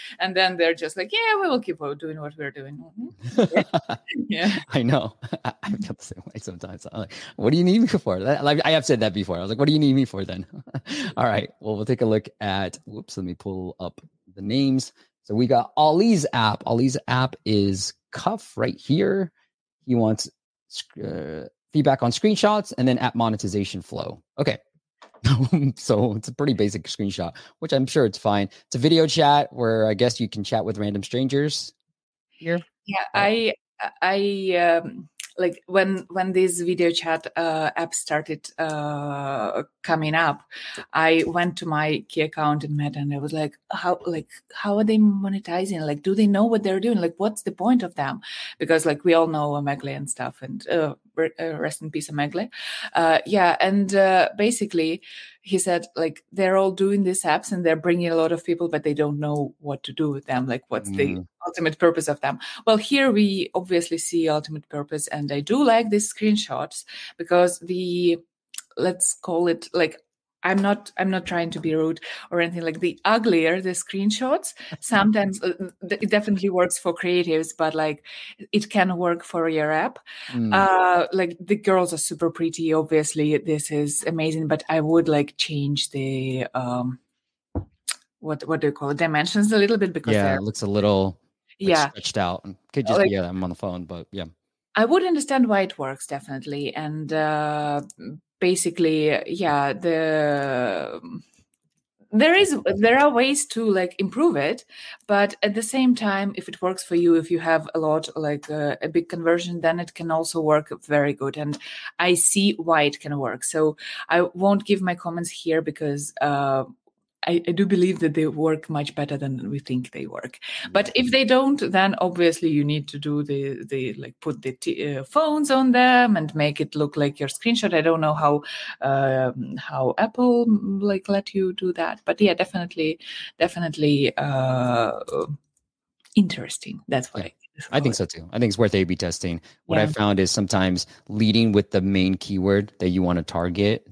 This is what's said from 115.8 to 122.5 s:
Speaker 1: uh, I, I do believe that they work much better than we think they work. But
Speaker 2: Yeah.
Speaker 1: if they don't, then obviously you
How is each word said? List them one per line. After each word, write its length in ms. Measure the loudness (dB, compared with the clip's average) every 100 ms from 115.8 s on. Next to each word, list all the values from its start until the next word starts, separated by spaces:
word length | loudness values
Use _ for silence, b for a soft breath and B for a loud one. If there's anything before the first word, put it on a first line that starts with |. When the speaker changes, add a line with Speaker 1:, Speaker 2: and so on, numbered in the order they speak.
| -4 -4 -8 -4
Speaker 1:
uh, 440 | -2 0 0 0 -2 -12 _ _ _ _
I, 160 | -2 0 0
I 60 |
do 140 | 0 2
believe 340 | 4 2 2
that 140 | 0
they 120 | 0 -2
work 420 | 0 0 0 -4
much 280 | -6 -4 -4
better 200 | -6 -4
than 320 | -6 -6 -6
we 120 | -8
think 320 | -4 -6 -6
they 140 | -10 -10
work. 340 | -10 -14 -16 B B -2
But 160 | 0 2
Speaker 2:
Yeah. 160 | 0
Speaker 1:
if 80 | 2
they 120 | 2
don't, 460 | 4 4 4 2 2
then 240 | 2 2 2
obviously 480 | 0 4 4 4
you 160 | 0